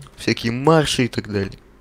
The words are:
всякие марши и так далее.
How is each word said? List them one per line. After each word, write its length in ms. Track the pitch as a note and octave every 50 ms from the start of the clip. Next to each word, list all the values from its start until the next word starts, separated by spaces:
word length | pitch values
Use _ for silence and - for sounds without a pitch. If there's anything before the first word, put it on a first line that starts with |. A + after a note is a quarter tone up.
| C#3 - - -
всякие 340 | - - A#2+ - - A#2
марши 540 | A#2 B2 C3+ D3+ E3 D#3+ D3 - - - B2+
и 20 | A2+
так 240 | - - - G#2
далее. 260 | G2+ G2+ G2 G2 - - - - _ _